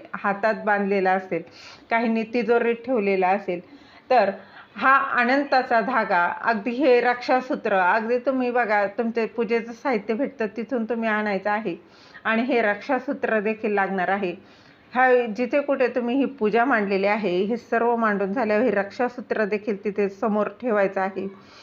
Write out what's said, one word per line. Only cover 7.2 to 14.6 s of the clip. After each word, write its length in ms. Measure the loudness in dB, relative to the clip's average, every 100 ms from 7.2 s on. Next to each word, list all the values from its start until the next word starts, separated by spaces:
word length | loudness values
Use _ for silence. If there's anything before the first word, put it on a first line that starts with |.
| 0 0 0 -4 0 2
अगदी 420 | 4 2 0 -2
तुम्ही 320 | 0 -2 0
बघा, 360 | 0 2 2 0
तुमचे 400 | -2 -4 -2 -2
पूजेचं 460 | -2 -2 -2 -4
साहित्य 420 | -6 -2 -2 -2
भेटतं, 320 | -2 -4 -4 -6
तिथून 380 | -6 -4 -4
तुम्ही 240 | -2 -2 -2
आणायचं 420 | -2 -2 -2 -2
आहे. 260 | -2 -4 -8 -12 -20 -20 -8
आणि 180 | -2 0
हे 200 | 0 2
रक्षासूत्र 760 | 2 0 -2 -4 -2 -4 -2 0
देखील 300 | 0 -2 -2
लागणार 380 | 0 0 0 -2
आहे. 540 | -2 -2 -6 -14 -20